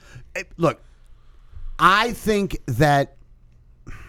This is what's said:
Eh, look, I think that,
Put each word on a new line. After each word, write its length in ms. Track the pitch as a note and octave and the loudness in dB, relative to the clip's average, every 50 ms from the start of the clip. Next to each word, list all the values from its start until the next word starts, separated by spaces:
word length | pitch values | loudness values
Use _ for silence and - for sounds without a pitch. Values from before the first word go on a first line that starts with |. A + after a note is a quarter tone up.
| - - - B2 - - - | -20 -20 -20 -20 -18 -14 -12
Eh, 80 | F#3 F#3+ - - | -12 -12 -12 -4
look, 240 | - E3+ D3 A#2 - - - - - - - - - - - - - - - - - - - - - | -2 -2 -2 -2 -4 -10 -20 -20 -20 -20 -20 -20 -20 -20 -20 -20 -20 -20 -20 -14 -12 -12 -10 -2 2
I 320 | D#3 F3+ F#3+ G#3 A3+ B3 | 2 4 4 2 0 -2
think 460 | G3 - - G#3+ G#3+ G3+ G3 - - - - | -4 -4 -2 0 0 0 0 -2 -6 -8 -8
that, 500 | - A#2 G#2+ D3+ D3 C#3+ C#3+ C#3+ - - - - - - _ - - - - _ - - - - - - - - | -4 0 2 4 4 4 2 2 -2 -6 -18 -20 -20 -20 _ -20 -20 -20 -20 _ -20 -20 -20 -18 -18 -18 -18 -18